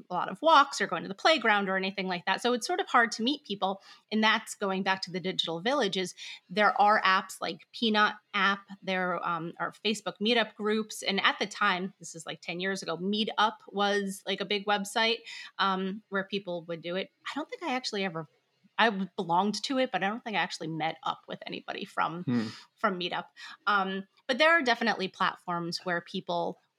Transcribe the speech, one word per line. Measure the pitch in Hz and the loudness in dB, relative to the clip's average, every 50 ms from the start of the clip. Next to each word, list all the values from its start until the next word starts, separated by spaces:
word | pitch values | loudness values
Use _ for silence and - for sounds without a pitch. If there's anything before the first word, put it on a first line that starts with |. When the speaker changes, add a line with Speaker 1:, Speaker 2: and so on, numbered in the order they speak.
| - - | -10 -6
Speaker 1:
a | 180 | -4
lot | 170 - - | -4 -4 -4
of | 190 - | -4 2
walks | 285 320 320 277 285 285 - - | 4 8 8 8 8 6 2 -2
or | 202 | -2
going | 185 185 165 160 | -2 -2 -4 -4
to | 185 | -6
the | 190 | -8
playground | - - 349 320 269 240 226 208 202 202 190 | 2 4 4 4 6 4 4 4 4 2 2
or | 190 | 0
anything | 190 190 190 196 - 185 190 | 0 -2 -2 -4 -4 -2 -2
like | 180 180 - | -4 -2 0
that. | 190 190 196 | 0 0 0
So | - 240 247 | 2 0 0
it's | 240 - | 0 0
sort | - 359 381 | -2 -2 -2
of | 370 - | -2 2
hard | - 247 233 220 - | 4 4 4 4 2
to | - 220 | -2 -2
meet | 262 294 - - | -2 -2 -2 -6
people. | - 202 202 190 190 190 - - - - - _ _ | -8 -4 -2 -2 -2 -2 -4 -8 -16 -20 -20 _ _
And | 214 220 214 | 0 4 4
that's | 220 214 226 - - - | 4 4 2 0 -6 -8
going | - 214 190 190 190 190 | -4 -2 -2 0 0 0
back | 190 190 190 - | 0 0 0 -2
to | 185 | -6
the | 165 185 | -6 -4
digital | 156 185 180 156 - 170 165 170 | -4 -2 -2 -2 -2 -4 -4 -4
villages. | 175 240 277 294 214 196 - 190 185 180 - - - - - - _ _ | -2 0 0 2 0 0 0 -2 -4 -6 -8 -12 -14 -14 -14 -16 _ _
There | 180 208 208 185 - - | 0 2 2 4 4 6
are | 208 208 214 208 - | 6 6 6 6 4
apps | 185 190 196 214 - - - 180 | 4 4 4 2 -2 -8 -8 -8
like | 170 170 160 - _ - - | -8 -8 -10 -14 _ -6 -2
Peanut | 233 220 214 208 214 202 - - _ _ - | 0 2 4 4 4 4 2 -2 _ _ 0
app, | 202 190 196 202 196 - - 196 - - | 2 4 4 2 0 -4 -12 -18 -10 -4
there, | 190 190 185 185 180 175 - - | -2 0 0 0 0 -2 -2 -2
um, | 175 170 160 160 170 - - | -2 -4 -4 -4 -8 -6 -6
are | 165 151 - - - | -6 -8 -6 -4 -2
Facebook | 208 220 214 - 185 - - | -2 -2 -2 -4 -8 -6 -2
meetup | 202 226 240 233 214 220 - | 0 2 4 4 2 0 -2
groups. | - 208 214 214 220 214 214 - - - | -4 -2 0 0 0 -2 -4 -8 -6 -4
And | - 196 196 185 | -2 0 2 2
at | 214 - - | 2 2 0
the | 233 | -4
time, | 202 - - 208 202 185 175 190 196 - _ | -6 -2 0 0 2 2 0 -2 -6 -8 _
this | 170 - - | -16 -16 -16
is, | 165 - | -14 -12
like, | - 156 - | -12 -12 -10
ten | - - 170 175 | -10 -10 -6 -4
years | 185 196 196 190 - | -2 -2 -2 -4 -4
ago, | 165 165 | -4 -4
Meetup | 165 180 196 208 214 220 - - - 208 226 - - - - | -4 -2 -2 0 0 -2 -2 2 2 2 2 2 -4 -12 -8
was, | 190 196 202 202 202 202 196 196 190 - - | -2 0 2 2 2 2 0 -2 -6 -6 -6
like, | 185 196 - | -4 -4 -4
a | 208 | -2
big | 185 208 202 196 | -2 -2 -2 0
website, | 208 208 202 196 - - 233 226 226 233 - - - - - - - - - | 0 0 0 0 -2 0 2 2 2 0 -2 -4 -12 -14 -14 -14 -12 -4 0
um, | 190 196 190 190 190 190 196 220 - _ | 0 2 2 0 -2 -2 -4 -6 -10 _
where | 190 196 190 | -4 -4 -2
people | - 208 196 202 180 175 175 165 170 | -2 -4 -6 -4 -4 -6 -8 -6 -8
would | 170 160 | -10 -8
do | 156 170 175 | -6 -6 -6
it. | 190 190 - _ _ _ | -4 -6 -8 _ _ _
I | - - | -10 -10
don't | 277 330 - | -10 -10 -10
think | 494 - 359 | -10 -8 -6
I | 311 254 | -4 -4
actually | 254 262 - 220 202 196 | -4 -4 -4 -4 -4 -4
ever, | 190 160 165 156 - _ _ _ _ _ _ _ _ _ - | -4 -4 -6 -10 -10 _ _ _ _ _ _ _ _ _ 2
I | 214 | 2
w-, | 233 202 190 196 180 - | 2 2 0 -4 -4 -6
belonged | - 185 165 170 180 196 208 208 - - | -6 -2 2 2 4 4 2 0 -2 -4
to | - 269 | -2 0
it, | 262 262 254 - | 0 0 0 0
but | 180 185 | -2 -2
I | 196 | -2
don't | 214 247 - | -4 -6 -8
think | 240 202 170 | -4 -2 -2
I | |
actually | 170 185 - - - 160 | -2 -2 -4 -6 -6 -6
met | 160 156 151 160 - - - | -4 -2 -2 -4 -4 -4 -6
up | - 160 - _ - | -6 -6 -6 _ -12
with | 185 - - | -12 -12 -10
anybody | - 185 - - - - - - | -10 -10 -10 -8 -10 -10 -10 -10
from, | 190 - 202 - 156 160 175 175 | -8 -2 -2 -2 -2 -2 -4 -4
Speaker 2:
Hmm. | 131 123 120 107 110 - - - _ _ | -2 0 0 -2 -4 -8 -12 -18 _ _
Speaker 1:
from | _ - 208 185 175 | _ -2 -2 0 -2
Meetup. | 175 175 160 165 180 - _ - - - - - _ | -4 -4 -6 -6 -8 -10 _ -20 -18 -18 -18 -6 _
Um, | 202 208 196 190 190 190 196 196 - _ _ _ | 0 2 2 2 0 -4 -6 -8 -10 _ _ _
but | - 262 226 | -4 2 4
there | 311 320 339 | 6 6 6
are | 339 269 | 6 4
definitely | 240 233 - 233 220 - - 190 185 | 2 0 2 0 0 0 0 -4 -6
platforms | - - 185 170 - - _ 180 175 170 170 170 175 - - | -4 -2 -2 -2 -2 -4 _ -6 -4 -4 -4 -4 -6 -6 -4
where | 185 175 175 | -2 -2 -2
people | - - - 185 - - 175 170 170 185 185 - _ _ _ | -4 -6 -10 -8 -6 -4 -4 -2 -2 -4 -6 -10 _ _ _